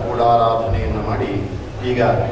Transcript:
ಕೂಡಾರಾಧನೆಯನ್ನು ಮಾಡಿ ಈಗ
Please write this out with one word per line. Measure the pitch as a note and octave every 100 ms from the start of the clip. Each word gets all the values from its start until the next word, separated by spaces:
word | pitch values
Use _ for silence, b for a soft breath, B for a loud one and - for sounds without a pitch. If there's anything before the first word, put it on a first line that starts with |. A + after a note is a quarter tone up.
ಕೂಡಾರಾಧನೆಯನ್ನು | - A#2 A#2 A#2 A2+ A2+ A2 F#2+ - G#2+ G#2+
ಮಾಡಿ | G2+ G2+ G#2 - - - - B2
ಈಗ | A#2+ A#2+ A#2 A2+